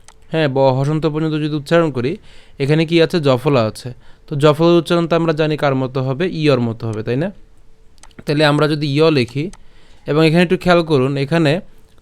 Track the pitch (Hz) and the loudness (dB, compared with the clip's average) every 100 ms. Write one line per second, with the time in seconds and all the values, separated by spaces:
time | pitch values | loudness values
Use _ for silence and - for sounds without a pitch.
0 | - - - 160 151 131 135 131 139 156 | -20 -20 -8 -2 0 2 2 2 0 -2
1 | 156 151 160 151 151 151 143 170 165 131 | -2 -2 -4 -4 -4 -6 0 0 0 -2
2 | 120 202 - - - - 139 156 160 165 | -6 -6 -12 -20 -16 -6 0 0 2 2
3 | 160 180 143 127 147 135 110 104 123 120 | 2 2 2 0 2 0 0 -4 -14 -16
4 | - - - 147 151 147 170 170 165 175 | -20 -20 -10 2 2 4 4 2 2 0
5 | 165 165 165 156 156 151 143 131 131 131 | 0 0 0 0 0 0 0 0 -2 -4
6 | 131 135 185 160 151 127 120 113 113 107 | -4 -4 -4 -2 0 2 0 -4 -6 -6
7 | 110 123 185 196 - - - - - - | -4 -2 -4 -8 -20 -20 -20 -20 -20 -20
8 | - - - 147 151 147 151 151 147 139 | -20 -14 -4 0 2 2 0 -2 -2 2
9 | 160 151 117 139 170 - - - - - | 2 2 -2 -4 -8 -10 -20 -20 -20 -14
10 | - 147 160 165 175 180 180 175 160 147 | -4 0 2 2 2 0 2 2 2 0
11 | 131 139 139 165 151 165 - - - - | 0 -2 -2 0 0 0 -6 -20 -20 -16